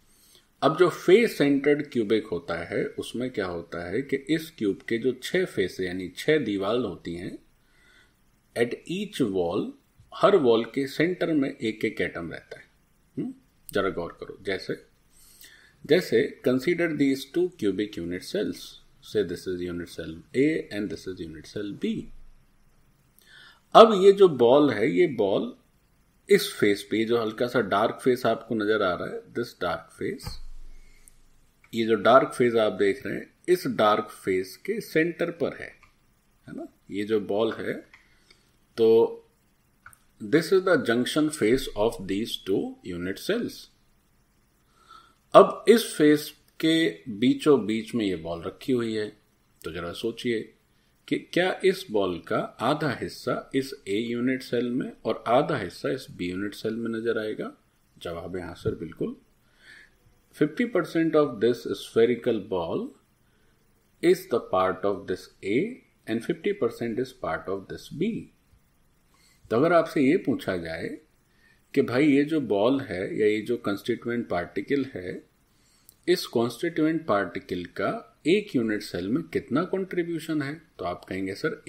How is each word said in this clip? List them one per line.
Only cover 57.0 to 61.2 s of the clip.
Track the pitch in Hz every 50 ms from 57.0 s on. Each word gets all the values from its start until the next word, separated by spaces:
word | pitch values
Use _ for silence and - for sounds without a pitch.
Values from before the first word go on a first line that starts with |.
| 113 117 110
आएगा? | 110 107 107 - - - 277 - _ _ _ _ _ _ _ _
जवाब | - - 87 85 82 90 87 92
है | 92 85
हाँ | 82 85
सर, | - - 110 95
बिल्कुल। | - - - - - 175 226 269 - _ _ _ _ _ _ _ _ _ - - - - _ _ _ _ _ _ _ _ _ _
फिफ्टी | - 156 151 - - 240
परसेंट | 226 - 180 156 147 - 165 165 160 160
of | 151